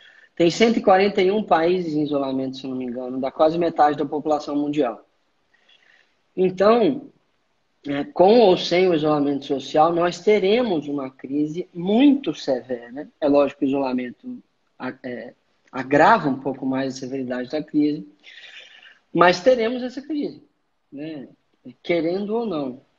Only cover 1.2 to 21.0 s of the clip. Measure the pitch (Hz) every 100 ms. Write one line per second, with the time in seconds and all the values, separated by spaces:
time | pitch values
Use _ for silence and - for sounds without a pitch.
1.2 | 185 214 208 165 165 185 165 151 143 143
2.2 | 135 135 131 131 135 127 123 120 127 131
3.2 | 131 - 160 165 170 160 147 147 147 156
4.2 | 156 147 151 143 147 147 123 107 _ _
5.2 | _ _ _ _ _ _ _ _ _ _
6.2 | _ - 185 185 202 240 185 123 - _
7.2 | _ _ _ _ _ _ 139 143 143 -
8.2 | 185 240 202 175 - 175 185 160 151 147
9.2 | 143 139 - 135 127 151 160 170 175 175
10.2 | 208 208 190 233 233 160 143 143 131 -
11.2 | 131 143 151 170 - 170 180 220 285 262
12.2 | 165 147 - 123 120 120 120 131 147 _
13.2 | 147 143 139 - 139 139 131 123 123 -
14.2 | 127 123 - _ _ _ 127 127 131 117
15.2 | 120 - _ _ _ 127 127 143 175 226
16.2 | 147 127 143 127 131 131 135 127 127 135
17.2 | 123 123 123 151 147 151 147 151 - _
18.2 | - - - - - - - _ _ 170
19.2 | 175 180 262 247 226 247 247 277 285 294
20.2 | 190 - _ _ _ _ _ 135